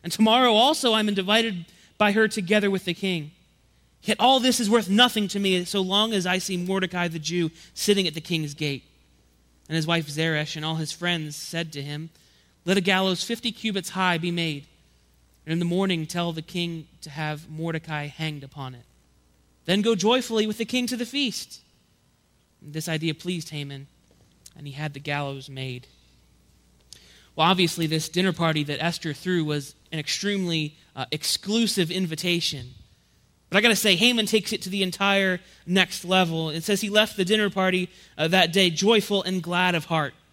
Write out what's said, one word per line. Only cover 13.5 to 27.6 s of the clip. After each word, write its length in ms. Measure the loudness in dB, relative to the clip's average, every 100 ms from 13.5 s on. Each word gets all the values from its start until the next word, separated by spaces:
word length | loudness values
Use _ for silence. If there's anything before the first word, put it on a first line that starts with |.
cubits 380 | -4 -4 -4 -6
high 280 | 0 0 2
be 120 | 0
made, 380 | -2 -4 -6 -12 _ _ _ _ _ _ _ -4
and 80 |
in 60 | -2
the 60 | 0
morning 400 | 0 0 0 -2
tell 260 | -4 -4
the 100 | -4
king 460 | -8 -6 -4 -6 -12 -18
to 80 | -14
have 400 | -6 -4 -6 -10
Mordecai 580 | -8 -4 -4 -4 -6 -6
hanged 360 | -6 -6 -6
upon 320 | -14 -12 -12 -12
it. 100 | -20 _ _ _ _ _ _ _ 0
Then 160 | 2
go 140 | 4 2
joyfully 500 | 4 4 2 0 0
with 120 | -2
the 60 | -2
king 200 | -2 -2
to 100 | -4
the 80 | -4
feast." 560 | -2 -2 -4 -12 -18 _ _ _ _ _ _ _ _ _ _
And 120 | -10
this 160 | -8 -4
idea 260 | -2 -2 -4
pleased 340 | -4 -6 -6
Haman, 380 | -10 -10 -12 -16 _ _ _ _ _ -20 -16
and 120 | -14
he 60 |
had 200 | -8 -8
the 60 | -8
gallows 500 | -6 -4 -4 -8 -12
made. 380 | -10 -10 -10 -14 _ _ _ _ _ _ _ _ _ _ -20 -20 -20 _ 2
Well, 120 | 4
obviously, 400 | 4